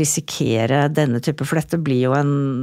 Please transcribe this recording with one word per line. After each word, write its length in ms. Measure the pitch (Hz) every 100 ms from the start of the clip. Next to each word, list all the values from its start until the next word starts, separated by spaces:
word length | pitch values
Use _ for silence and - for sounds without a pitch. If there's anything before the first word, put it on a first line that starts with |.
risikere 840 | 151 - 147 - 131 113 113 139 147
denne 300 | 151 147 120
type, 240 | 160 151 139
for 160 | 165
dette 160 | 147 170
blir 300 | 147 127 127
jo 80 | 139
en, 140 | 143 143 139 127